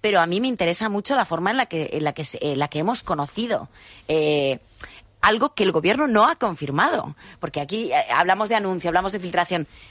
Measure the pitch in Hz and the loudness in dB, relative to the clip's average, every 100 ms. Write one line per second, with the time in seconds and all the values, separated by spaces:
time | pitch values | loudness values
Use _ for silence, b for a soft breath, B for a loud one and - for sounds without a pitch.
0 | 214 196 170 185 262 240 170 170 220 202 | 2 2 2 0 0 0 0 0 -2 -2
1 | 202 277 202 160 185 254 247 165 151 151 | 0 0 0 0 0 0 -2 -2 -4 -2
2 | 151 147 147 - 147 139 139 151 175 247 | -4 -4 -8 -6 -4 -2 -2 -2 -2 -2
3 | - 165 143 - 233 190 - B B B | -2 -2 -2 -4 -4 -4 -4 B B B
4 | - 156 151 147 139 127 _ B B B | -2 0 2 2 0 -2 _ B B B
5 | - _ 202 220 277 - 190 160 156 233 | -20 _ 2 2 0 2 2 2 2 2
6 | 294 214 233 330 226 160 143 143 254 339 | 2 4 4 4 -2 -2 -4 0 2 0
7 | - 147 B B 160 147 143 208 226 139 | -4 -12 B B -8 -6 -4 -4 0 0
8 | 120 123 175 190 214 226 196 180 175 170 | 2 2 2 2 2 0 0 -2 0 0
9 | 190 185 180 170 170 175 147 B B | 0 -6 -4 -2 0 -2 -4 B B